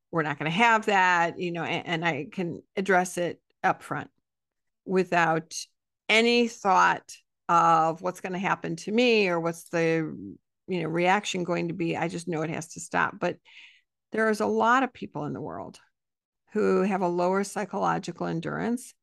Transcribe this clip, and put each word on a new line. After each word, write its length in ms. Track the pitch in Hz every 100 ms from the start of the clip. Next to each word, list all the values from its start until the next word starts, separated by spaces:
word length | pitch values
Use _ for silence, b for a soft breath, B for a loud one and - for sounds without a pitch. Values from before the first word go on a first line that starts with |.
| _
"We're 100 | 170
not 160 | 151 143
gonna 140 | 151
have 340 | 175 233 220 220
that," 540 | 196 180 175 170 -
you 120 | 175
know, 120 | 170
and, 240 | 135 160 -
and 180 | 165 170
I 220 | 147 147
can 300 | - 175 113 - -
address 420 | 190 180 180 -
it 240 | 170 - _ _
up 180 | 185 165
front 300 | - 143 - _ _ _ _ _ _ _ -
without 680 | 185 180 175 160 160 165 - - _ _ _ -
any 400 | 220 233 240 226
thought 640 | - 202 180 175 165 - - _ _ -
of 520 | 170 170 165 160 165
what's 200 | 185 180
gonna 160 | 190 180
happen 380 | 180 165 165 165
to 160 | -
me 360 | 220 247 220 190
or 100 | 170
what's 300 | 165 165 -
the, 460 | 170 165 165 156 139 98 - _ _ -
you 140 | 185
know, 80 | 160
reaction 540 | 165 180 202 - 185
going 260 | 175 170 170
to 40 |
be. 240 | 185 170 -
I 100 | 170
just 200 | 180 175
know 140 | 156
it 80 | 160
has 200 | 165 165
to 60 | 170
stop. 360 | - 175 160 196
But 180 | 175 - B B B B _ _ _
there 180 | 220 220
is 120 | 214
a 40 | 208
lot 380 | 220 226 254
of 100 | 254
people 320 | - - 147 147
in 80 |
the 80 | 131
world 380 | 127 90 85 - _ _ _ _ _ _ _
who 300 | 214 196 185
have 180 | 190 190
a 60 | 175
lower 360 | 175 180 190
psychological 840 | 202 202 196 - 175 165 185 165 175
endurance, 640 | 165 160 151 202 247 - -